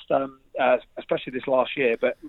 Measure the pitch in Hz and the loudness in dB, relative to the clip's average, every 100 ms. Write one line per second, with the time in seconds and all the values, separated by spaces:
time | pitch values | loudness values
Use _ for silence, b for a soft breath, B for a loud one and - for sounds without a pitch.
0 | - 139 135 - _ - 127 123 - - | -2 -2 -2 -10 _ 0 2 2 0 -12
1 | - 165 - 127 139 131 120 147 127 113 | -4 -4 -4 -8 0 2 2 2 0 2
2 | 127 - | 0 -2